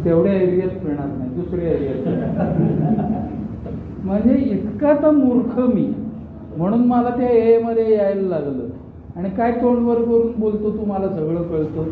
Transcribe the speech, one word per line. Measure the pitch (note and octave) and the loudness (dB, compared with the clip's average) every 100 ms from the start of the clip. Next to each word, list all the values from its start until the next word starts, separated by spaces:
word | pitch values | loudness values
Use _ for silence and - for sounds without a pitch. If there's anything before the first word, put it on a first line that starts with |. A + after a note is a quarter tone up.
तेवढ्या | E3+ E3 F#3+ | 2 2 4
एरियात | F#3+ F3+ F3+ F#3 | 2 2 2 0
पिणार | - D#3 C#3+ C#3+ | -4 -6 -4 -6
नाही, | B2 B2+ | -6 -6
दुसऱ्या | E3+ F3+ F3 | -6 -4 -4
एरियात. | E3 C#3+ - - E3+ - - - - - - - - - - - - - - - - - - - | -2 0 -2 -2 -2 -2 -2 -2 0 2 0 0 0 0 0 -4 -6 -8 -10 -10 -10 -10 -12 -10
म्हणजे | G3 G3+ A#3 | -4 2 4
इतका | C4+ A3 G3 - - D4 D4 | 2 2 -2 -4 -2 2 4
तर | D#4 | 4
मूर्ख | D4 B3+ A#3+ - B3 B3 | 4 4 2 0 0 2
मी, | G3+ C#3 - - - - - - D#3 | 2 0 -4 -8 -12 -14 -16 -12 -4
म्हणून | F3+ A#3 B3 | 0 2 4
मला | B3 A#3+ | 2 0
त्या | A#3+ B3 | 0 2
ए | A3+ | 4
ए | A3+ A#3 | 6 4
मध्ये | A#3 A3+ A3 | 4 0 2
यायला | G#3+ G3 G3 F#3+ | 4 2 0 -2
लागलं. | D#3+ C#3+ B2+ A#2+ - - - - F3 | -2 -4 -6 -8 -12 -18 -18 -16 -8
आणि | F#3+ | -6
काय | G3 A#3 | 0 0
तोंडवर | A#3+ B3 A#3+ A#3 | 2 2 2 2
करून | A#3 A#3 A3+ A3+ G#3 | 2 4 2 2 0
बोलतो, | G#3+ G#3 G#3+ G#3 | -2 0 -2 -2
तुम्हाला | G#3 G3 F#3+ | -4 -2 -2
सगळं | D#3+ D#3 E3+ | -2 -2 -2
कळतं. | E3+ D#3+ D3+ D#3+ D#3+ | -2 -2 -2 -4 -6